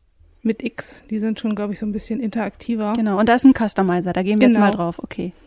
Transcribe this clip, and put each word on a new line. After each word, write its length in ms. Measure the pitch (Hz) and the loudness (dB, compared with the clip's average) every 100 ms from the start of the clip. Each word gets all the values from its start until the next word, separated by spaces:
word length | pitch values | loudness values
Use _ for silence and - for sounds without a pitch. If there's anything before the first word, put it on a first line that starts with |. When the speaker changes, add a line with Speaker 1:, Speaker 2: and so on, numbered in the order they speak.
| _ _ _ _ 220 | _ _ _ _ -6
Speaker 1:
mit 160 | 220 | -4
X, 400 | 233 - - - - | -8 -10 -16 -16 -10
die 120 | 220 | -4
sind 200 | 220 214 | -4 -4
schon, 140 | 220 | -4
glaube 180 | 208 208 | -4 -6
ich, 60 | 185 | -6
so 80 | 214 | -6
ein 60 | |
bisschen 280 | 202 - 226 | -6 -6 -6
interaktiver. 720 | 220 226 202 - - 226 208 | -4 -4 -6 -8 -6 -4 -2
Speaker 2:
Genau, 260 | 226 214 196 | -2 0 2
und 120 | 226 | 4
da 40 | |
ist 120 | 247 269 | 6 6
ein 80 | |
Customizer, 580 | - 214 - 190 175 180 | 6 2 0 0 0 -2
da 100 | 180 | -2
gehen 200 | 190 214 | 0 4
wir 60 | 247 | 4
jetzt 80 | 220 | 4
Speaker 1:
Genau. 100 | 208 | 2
Speaker 2:
mal 60 | |
drauf. 260 | 202 170 - | 2 -4 -6
Okay, 280 | - - 175 - | -12 -10 -10 -12